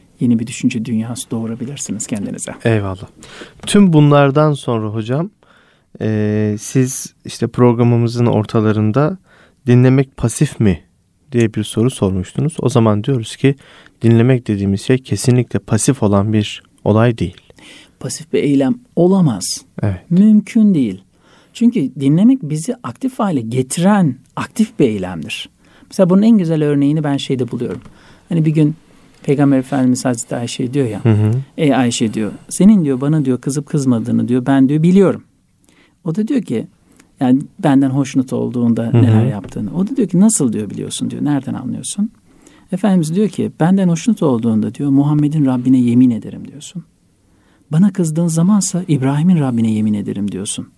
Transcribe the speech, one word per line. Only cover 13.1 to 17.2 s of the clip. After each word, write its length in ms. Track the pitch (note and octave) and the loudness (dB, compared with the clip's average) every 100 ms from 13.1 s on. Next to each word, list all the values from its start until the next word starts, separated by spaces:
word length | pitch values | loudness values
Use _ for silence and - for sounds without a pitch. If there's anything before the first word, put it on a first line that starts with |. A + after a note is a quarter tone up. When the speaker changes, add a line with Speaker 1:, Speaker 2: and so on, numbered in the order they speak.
| C3 A2+ - | -4 -4 -2
Speaker 2:
ki 180 | C3+ C3 - - - _ | -2 -2 -8 -20 -20 _
dinlemek 440 | A#2 A#2 B2 B2+ A#2+ | 2 4 4 2 0
dediğimiz 320 | G2+ G2 G2 | -2 0 -2
şey 160 | - C3 | 0 -2
kesinlikle 600 | - G2+ - B2 A#2 A#2 | -2 -4 0 0 0 -4
pasif 440 | - A2 - B2+ | -2 -2 0 0
olan 300 | G#2 G2+ G#2+ | 2 2 2
bir 300 | G#2+ G#2 - _ _ | 0 -2 -8 _ _
olay 340 | - G#2+ A#2+ | 0 2 2
değil. 180 | A#2 | 0